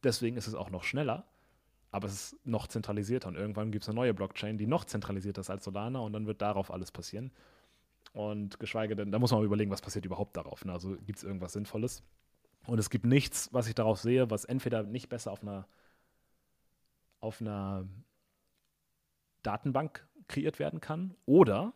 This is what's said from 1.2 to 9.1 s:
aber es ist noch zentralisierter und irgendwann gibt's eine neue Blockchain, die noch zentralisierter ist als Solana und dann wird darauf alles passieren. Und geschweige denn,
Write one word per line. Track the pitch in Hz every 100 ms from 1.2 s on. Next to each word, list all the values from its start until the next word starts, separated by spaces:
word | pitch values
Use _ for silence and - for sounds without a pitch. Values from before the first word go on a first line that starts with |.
| - _ _ _ _ _ _
aber | 101 101
es |
ist | 98 - - -
noch | 110 -
zentralisierter | 117 104 104 101 123 95
und | 82
irgendwann | 104 104 107
gibt's | 107 -
eine | 110
neue | 123
Blockchain, | 98 98 - 104 110
die | 104
noch | 160 -
zentralisierter | 113 - 98 98 98
ist | 95
als | 95 -
Solana | 98 110 131
und | 110
dann | 107 107
wird | 104
darauf | 104 98 98
alles | 92 90
passieren. | - 85 101 127 - - - _ _ _ _ -
Und | - 104 104 104 -
geschweige | 110 113 110 104
denn, | 104